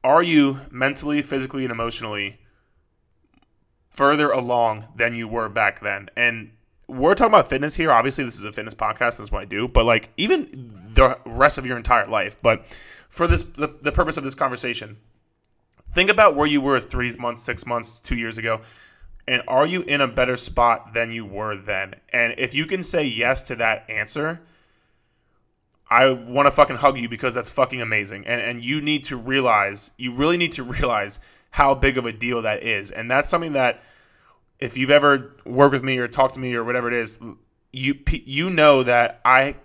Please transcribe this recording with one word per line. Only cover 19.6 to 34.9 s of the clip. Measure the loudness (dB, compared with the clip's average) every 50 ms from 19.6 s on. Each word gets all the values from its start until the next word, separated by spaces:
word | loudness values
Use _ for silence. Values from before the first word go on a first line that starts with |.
| 2
you | 2 0 -6
in | -4 -2 0 0
a | 0 0
better | 2 0 0 0 0
spot | -4 -6 -6 0 2 4 4 4 0 -2 -6 -4
than | -4 -4 -4
you | -6 -12 -12
were | -10 -10 -8 -6 -6 -8
then? | -8 -6 -6 -6 -6 -6 -8 -10 _ _ _
And | 0 0 0 0 0 -4
if | -6 -4 -2
you | -4 -4
can | -4 -6 -6
say | -6 -4 -2 -2 -2
yes | -2 -2 -2 0 0 0 -2
to | -4 -10 -6
that | -2 -2 -2 -2 -4 -6 -10
answer, | -8 -8 -6 -6 -6 -6 -6 -6 -6 -8 _ _ _ _ _ _ _ _ _ _ _ _ _ _ _ _ _ _ _ _ _ _ _ _ _ _ _ _ _ _
I | 4 4 4 4
wanna | 4 0 -6 -4 0 2 2 4
fucking | 6 6 4 4 2
hug | 2 2 2 2 2
you | -6 -8
because | -8 -4 -4 -4 -4
that's | -4 -8 -8
fucking | 0 0 0 0 0 -10
amazing. | -6 -2 -2 -2 -2 -4 -12 -14 -6
And, | -6 -4 -4
and | -4 -6 -8 -8 -6
you | -6 -4 -4
need | -2 -2 -2 -2 -4
to | -8 -10
realize, | -10 -6 -2 -2 0 2 4 2 2 2 0 -4 -10 -16 -18 _
you | _ -10 -10
really | -4 -2 0 0 2
need | 0 0 -2
to | -4 -8
realize | -10 -8 -4 -2 0 0 0 -2 -2 -4 -10 -16 -18 _ _ _ _ _
how | 0 2 4 4 4
big | 4 2 0 0 0
of | -6
a | -6
deal | -8 -6 -6 -4 -4 -2
that | -2 -4 -4 -4
is. | -4 -4 -4 -4 -6 -10
And | -12 -12 -6 0
that's | 0 0 0 0
something | -2 -4 -4 -4
that | -2 0 0 0 0 -4 _ _ _ _ _ _ _ _ _ _ _ _ _ _ _ _
if | -10 -10 -4
you've | -4 2 4